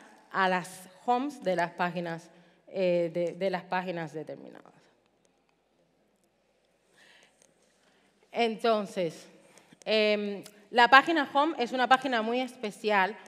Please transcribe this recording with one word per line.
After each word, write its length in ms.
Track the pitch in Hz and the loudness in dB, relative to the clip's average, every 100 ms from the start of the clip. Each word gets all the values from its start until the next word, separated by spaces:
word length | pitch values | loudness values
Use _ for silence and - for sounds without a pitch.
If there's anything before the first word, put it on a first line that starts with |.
| - - - | -20 -20 -8
a 180 | 185 190 | -2 0
las 400 | 180 165 - - - - | 0 -4 -16 -20 -10 -2
homes 380 | 247 285 - | 0 -2 -6
de 120 | 185 175 | -4 -2
las 160 | 170 | -2
páginas, 600 | - 175 175 170 165 - - - _ - | -2 -4 -4 -8 -10 -14 -20 -20 _ -12
eh, 440 | 196 180 175 170 | -2 0 2 0
de, 200 | 175 170 | -2 -4
de 160 | 175 190 | -4 -4
las 140 | 180 | -4
páginas 500 | 180 185 180 170 156 | -4 -6 -4 -8 -8
determinadas. 600 | 151 147 139 64 55 - - _ _ _ _ _ _ _ _ _ _ _ _ _ _ _ _ _ _ _ _ _ _ - - _ _ _ _ _ _ _ _ _ _ _ | -10 -12 -14 -18 -20 -20 -20 _ _ _ _ _ _ _ _ _ _ _ _ _ _ _ _ _ _ _ _ _ _ -20 -20 _ _ _ _ _ _ _ _ _ _ _
Entonces, 960 | - 233 208 233 214 190 196 165 - - - - - _ - - | -2 -2 0 0 0 -2 -4 -6 -6 -20 -20 -20 -20 _ -14 -2
em, 580 | 214 214 208 208 196 - - - | 0 2 0 -2 -8 -12 -20 -2
la 180 | 233 233 | 4 8
página 400 | 269 285 330 262 | 8 8 0 0
home 220 | 277 311 311 | 0 0 -2
es 140 | 233 | -4
una 160 | 254 240 | 0 4
página 340 | 254 277 233 | 4 2 -2
muy 200 | 220 247 | -2 -4
especial 760 | 254 - 214 - 208 202 190 220 | -6 -8 -10 -6 0 2 2 -2